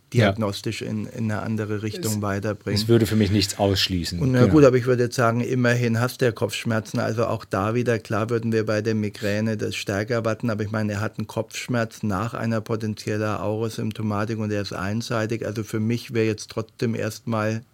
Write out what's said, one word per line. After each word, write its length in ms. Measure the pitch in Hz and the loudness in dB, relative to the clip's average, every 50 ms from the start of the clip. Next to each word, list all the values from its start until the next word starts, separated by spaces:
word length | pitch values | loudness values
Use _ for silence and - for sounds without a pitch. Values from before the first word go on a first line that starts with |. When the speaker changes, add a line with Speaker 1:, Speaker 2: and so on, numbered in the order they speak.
| _ _ - | _ _ 2
Speaker 1:
Ja. 120 | 117 110 | 4 4
Speaker 2:
diagnostisch 560 | 98 98 110 110 101 101 - - 117 107 - 117 | 4 4 2 -2 -4 -4 -4 -6 -6 -6 -6 -6
in, 240 | 117 110 107 104 | -6 -6 -6 -6
in 240 | - - 123 113 107 | -8 -6 -6 -4 -2
eine 100 | 107 98 | -2 -2
andere 400 | - 110 110 107 107 101 107 101 | -2 -2 -2 -2 -2 -4 -4 -4
Richtung 360 | 110 107 101 - - 110 107 | -4 -6 -6 -4 -4 -2 -2
Speaker 1:
Es, 40 | 104 | -2
Speaker 2:
weiterbringen. 580 | 101 101 98 101 104 107 101 - - 98 104 104 | -2 -2 -2 -2 -2 -2 -4 -4 -2 -2 0 0
Speaker 1:
es 80 | 110 | 4
würde 200 | 113 120 117 113 | 6 6 6 6
für 80 | - 110 | 4 4
mich 160 | 110 104 92 | 4 4 4
nichts 260 | 104 104 95 - - | 4 2 2 0 0
ausschließen. 600 | - 101 101 95 92 - - 95 87 80 - 87 85 | 2 2 4 4 2 2 0 0 -2 -2 -2 -2 0
Speaker 2:
Und 140 | 80 131 127 | 0 2 6
na 80 | 123 | 6
Speaker 1:
Genau. 100 | 123 98 147 | 6 8 8
Speaker 2:
gut, 120 | 156 143 | 10 8
aber 120 | 127 127 | 8 8
ich 80 | 123 117 | 6 4
würde 160 | 127 123 117 123 | 2 2 2 2
jetzt 100 | 117 - | 0 2
sagen, 260 | 131 120 117 117 120 | 2 2 4 2 2
immerhin 580 | 117 120 131 127 120 120 120 120 120 117 113 113 | 0 0 0 2 4 4 4 4 2 2 2 2
hast 220 | 123 123 - - | 0 -2 0 0
du 40 | 131 | 0
ja 60 | 117 | 0
Kopfschmerzen, 680 | 110 - 113 101 - - - 117 110 110 110 - - 120 | 2 0 -2 -2 -2 -4 -2 -2 -2 -2 -2 -2 -4 -2
also 260 | 110 110 110 117 110 | -2 0 0 0 0
auch 180 | 92 113 113 - | 0 -2 -4 -4
da 300 | - - 98 101 110 113 | -4 -2 0 0 0 0
wieder, 240 | 123 120 123 117 | 0 2 2 0
klar 320 | 107 - - 113 101 110 113 | 0 -2 -2 -2 0 0 0
würden 220 | 120 113 113 113 | 0 -2 0 0
wir 160 | 113 110 107 | 0 0 2
bei 160 | 110 107 107 104 | 2 0 0 2
der 100 | 113 110 | 0 0
Migräne 640 | 107 107 101 - - 110 101 101 107 110 113 110 | 0 0 -2 -4 -4 -2 -2 0 0 0 -2 -2
das 180 | 107 107 104 95 | -2 -4 -4 -4
stärker 380 | - - - 101 98 110 120 120 | -4 -4 -2 -2 -2 -2 -2 -2
erwarten, 380 | 117 110 113 110 - - 117 | -2 0 -2 -2 -2 -2 -2
aber 120 | 107 107 107 | -2 -2 -4
ich 60 | 101 | -2
meine, 240 | 110 110 107 104 104 | -2 -2 -2 -2 -2
er 80 | 98 | -2
hat 160 | 110 104 - | -4 -4 -4
einen 80 | - 110 | -6 -8
Kopfschmerz 800 | - - 113 110 - - - - - 127 117 113 110 - - - | -6 -4 -6 -6 -6 -8 -10 -6 -2 -2 0 -2 -2 -4 -4 -4
nach 320 | 104 95 92 110 117 - | -2 -2 -2 -2 -4 -4
einer 260 | - 113 113 113 110 | -4 -2 -2 -2 -2
potenzieller 800 | 104 - 113 101 110 107 104 - - 110 107 107 107 107 101 82 92 | -2 -2 -4 -4 -4 -4 -6 -6 -6 -4 -2 -2 -2 -2 -2 -2 -2
Aurasymptomatik 960 | 104 107 110 113 113 110 117 117 110 107 - 110 107 104 101 110 113 113 | -4 -2 -2 -4 -4 -4 -6 -6 -6 -6 -4 -4 -2 -2 -2 -2 -2 -4
und 140 | 107 107 104 | -4 -4 -2
er 100 | 104 101 | -2 -4
ist 120 | 98 - - | -4 -4 -6
einseitig. 680 | 78 90 101 107 117 117 - 120 110 110 113 117 104 - | -6 -4 -4 -4 -4 -4 -2 -2 -2 -2 -2 -2 -4 -4
Also 200 | 107 101 113 107 | -6 -6 -6 -6
für 160 | - - 110 | -4 -4 -2
mich 340 | 107 113 120 117 - - 117 | 0 0 -2 -2 -4 -4 -2
wäre 140 | 113 110 | 0 0
jetzt 240 | 110 107 - - - | 0 0 -2 -6 -8
trotzdem 420 | - 117 110 - _ - 131 113 113 | -8 -8 -8 -8 _ -4 -2 -2 -2
erstmal 680 | 110 104 110 - - - 120 113 107 107 110 110 113 - - | -2 -4 -6 -6 -8 -6 -4 -2 0 0 0 -2 -4 -6 -12